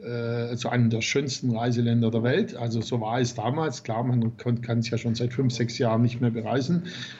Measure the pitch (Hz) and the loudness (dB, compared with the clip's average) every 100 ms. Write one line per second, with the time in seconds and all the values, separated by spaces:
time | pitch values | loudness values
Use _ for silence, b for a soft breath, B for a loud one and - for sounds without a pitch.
0 | 110 120 117 120 120 120 123 123 117 117 | -8 -4 -2 -2 -2 -4 -2 4 4 2
1 | 117 143 143 127 131 113 120 120 120 117 | 0 0 0 -2 -2 0 2 2 4 4
2 | 113 113 117 156 226 - 120 117 107 120 | 4 2 2 2 0 -4 -4 -2 -2 -2
3 | 107 123 120 120 110 147 160 131 - 113 | -2 0 0 0 -2 0 -2 -4 -4 -2
4 | 127 123 113 113 123 117 - 117 113 110 | 0 2 0 -2 -2 -2 0 -2 0 -2
5 | 117 113 123 - 131 - 120 - 120 113 | -2 -2 -2 0 0 0 -2 0 2 4
6 | 120 120 123 113 110 123 131 170 175 B | 2 2 0 0 0 0 2 0 -2 B
7 | B B | B B